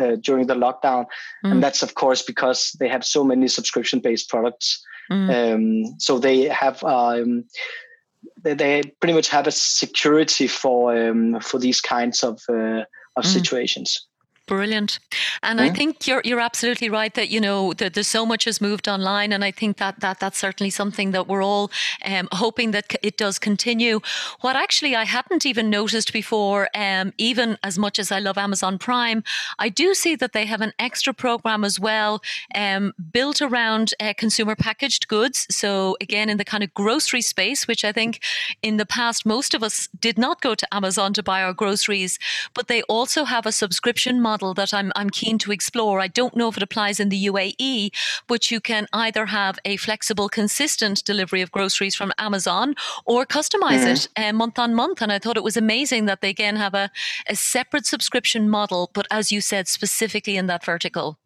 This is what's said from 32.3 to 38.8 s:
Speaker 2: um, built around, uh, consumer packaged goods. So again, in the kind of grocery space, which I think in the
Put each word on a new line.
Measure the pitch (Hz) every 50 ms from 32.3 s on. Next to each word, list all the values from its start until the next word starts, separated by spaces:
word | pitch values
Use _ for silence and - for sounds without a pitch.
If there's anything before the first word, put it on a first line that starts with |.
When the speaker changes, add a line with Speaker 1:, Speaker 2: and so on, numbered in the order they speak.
| - - - -
Speaker 2:
um, | - 202 208 196 196 196 202 202 - - 175 160
built | - 240 262 285 294 -
around, | 294 262 240 240 233 226 220 220 226 214 - -
uh, | 214 214 202
consumer | - 226 220 - - 220 208 214
packaged | - - 220 214 - 277 269 - - -
goods. | - 220 208 226 277 262 - - -
So | - - - 202 196 196 190 190 185 -
again, | - 170 202 208 214 214
in | 208 208
the | 202
kind | - - 208 202
of | 175 -
grocery | - 202 214 240 311 - - - 247
space, | 226 - - - 185 208 277 - - -
which | 226 - -
I | 208
think | 208 233 220 233 226 - - - - - - - - -
in | - 220 214
the | 214